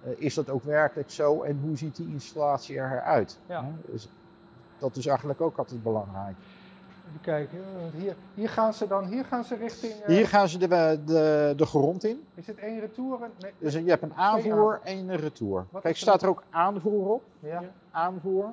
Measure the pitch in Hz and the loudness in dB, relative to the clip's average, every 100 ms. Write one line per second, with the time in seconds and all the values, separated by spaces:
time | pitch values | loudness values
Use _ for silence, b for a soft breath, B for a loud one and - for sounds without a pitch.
0 | 127 120 151 160 139 135 135 151 151 156 | -8 -4 -2 -2 -4 -4 0 2 2 0
1 | 139 - 147 151 143 143 151 143 156 139 | -10 0 2 2 0 -4 -4 -4 -6 -8
2 | 165 151 - 160 147 139 - 135 131 127 | -10 -10 -10 -2 0 0 -4 -6 -4 -4
3 | - 147 98 - - 175 139 156 - 113 | 2 2 2 -6 -12 -10 -8 -12 -12 -12
4 | - - - - - - - - 135 135 | -14 -20 -20 -20 -20 -20 -20 -6 -6 -4
5 | 127 135 147 139 165 - 127 120 113 110 | 0 0 -2 -2 -2 -2 -6 -4 -2 -2
6 | 101 95 101 95 B B B B B - | -4 -8 -10 -12 B B B B B -20
7 | 175 156 - 151 143 175 190 190 165 151 | -18 -10 -4 -2 -4 -10 -12 -10 -10 -6
8 | 196 175 - - 220 - 220 220 208 196 | -6 -8 -14 -6 -4 2 0 0 -2 -2
9 | 190 240 - 247 226 233 226 - 233 214 | -2 -6 -4 -6 -6 -6 -8 -8 -10 -8
10 | - 180 220 202 196 175 180 175 160 156 | 4 4 6 6 4 2 2 4 4 2
11 | 147 160 156 151 147 143 151 151 143 185 | 2 4 6 6 4 2 2 4 2 2
12 | 214 254 320 - 175 202 208 226 214 220 | -2 -4 -10 -18 -14 -10 -8 -8 -8 -8
13 | 254 254 233 185 185 - 156 151 170 156 | -6 -6 -10 -14 -16 -6 -4 0 4 4
14 | 156 147 190 220 220 214 214 220 - 190 | 2 2 4 4 4 4 4 4 -6 -8
15 | 185 180 156 - 104 95 95 185 165 160 | -4 -4 -4 -4 -4 -2 -4 -4 -2 0
16 | - 185 190 185 - 165 180 202 180 208 | 6 6 6 0 -4 0 0 2 0 0
17 | 190 233 - _ 151 170 180 - _ 165 | 0 -2 -4 _ -10 -10 -12 -18 _ -2
18 | 175 185 175 190 208 | -2 -2 -2 -2 -2